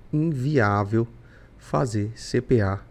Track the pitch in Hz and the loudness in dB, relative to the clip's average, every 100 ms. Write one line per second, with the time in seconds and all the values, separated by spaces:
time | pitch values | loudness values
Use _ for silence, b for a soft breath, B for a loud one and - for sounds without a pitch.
0 | - 151 165 139 131 147 104 101 98 113 | -6 -2 -2 -2 0 2 2 2 0 0
1 | 117 - B B B B - 147 135 107 | -2 -6 B B B B -6 -2 -2 -2
2 | 104 117 - 123 120 123 98 98 - | -4 -8 -6 -4 2 2 2 -2 -8